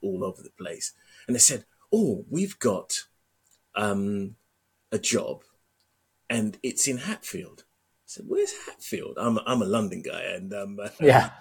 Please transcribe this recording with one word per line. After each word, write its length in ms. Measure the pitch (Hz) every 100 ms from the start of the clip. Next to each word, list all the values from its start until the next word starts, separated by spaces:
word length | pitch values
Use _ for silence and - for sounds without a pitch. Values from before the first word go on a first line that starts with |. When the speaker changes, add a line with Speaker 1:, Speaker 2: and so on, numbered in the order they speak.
Speaker 1:
all 220 | - 92
over 180 | 98 92
the 80 | -
place. 420 | - 90 - - - _ - -
And 80 |
they 60 | -
said, 240 | - 123 - _ _
"Oh, 320 | 220 180 98 -
we've 280 | 160 196 -
got, 460 | 120 92 - - - _ _ _ _ _ _
um, 600 | 101 104 101 98 101 98 110 _ _ _ _ _
a 60 | 110
job 440 | - - - - _ _ _ _ _ _ _ _ -
and 300 | 120 107 92
it's 240 | 127 - 139
in 100 | 123
Hatfield." 640 | 160 214 - 92 76 -
I 420 | - _ _ _ -
said, 180 | - -
"Where's 240 | 392 403 - -
Hatfield?" 500 | - - - - -
I'm, 200 | 117 113 -
I'm 160 | 123
a 40 | 95
London 360 | 110 101 90
guy 180 | 78 87
and, 300 | 90 92 95
um, 260 | 101 101 101 104
<laughs> 100 | -
Speaker 2:
Yeah. 300 | 147 127 - -